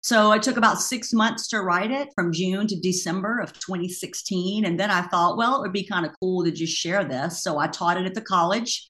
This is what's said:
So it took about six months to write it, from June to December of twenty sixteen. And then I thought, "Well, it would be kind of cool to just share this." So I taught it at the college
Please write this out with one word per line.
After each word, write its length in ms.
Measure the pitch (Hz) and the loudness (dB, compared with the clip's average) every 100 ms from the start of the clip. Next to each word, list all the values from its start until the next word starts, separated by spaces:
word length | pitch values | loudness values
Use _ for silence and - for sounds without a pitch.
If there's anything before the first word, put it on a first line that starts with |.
So 300 | - 226 214 | 2 4 6
it 100 | 214 | 6
took 140 | 220 240 | 4 2
about 240 | 220 190 | 4 2
six 320 | - 254 - | -2 -4 -2
months 360 | 226 220 220 - | 2 2 0 -4
to 120 | 220 | -2
write 300 | 185 175 208 | 0 0 0
it, 180 | 269 285 | -2 -4
from 180 | - 175 | -2 -2
June 340 | 160 185 190 214 | 0 0 0 -2
to 120 | 185 | 0
December 580 | 185 180 - 180 196 233 | -2 -2 -2 -4 -2 -4
of 120 | 196 - | -4 -10
twenty 280 | - 185 180 | -8 -4 -4
sixteen. 760 | 180 175 - - 185 180 208 | -6 -10 -10 -4 -2 -2 0
And 160 | 202 170 | 0 0
then 100 | 208 | 2
I 120 | 185 | 0
thought, 340 | 175 180 170 - | 2 2 2 4
"Well, 200 | 233 269 | 2 2
it 40 | |
would 120 | 202 | 0
be 100 | 196 185 | -4 -2
kind 200 | 214 311 | -2 -4
of 60 | - | -4
cool 200 | 185 185 | -2 0
to 60 | 170 | 0
just 240 | 160 165 | 0 -4
share 300 | - 170 190 | -4 0 0
this." 380 | 170 131 156 170 | 0 -2 -4 -4
So 160 | - 151 | -4 0
I 80 | 160 | -2
taught 320 | - 175 180 | 0 0 0
it 80 | 185 | 0
at 80 | |
the 80 | 190 | -4
college 680 | 214 185 170 208 240 - - | 0 2 4 2 -2 -6 -8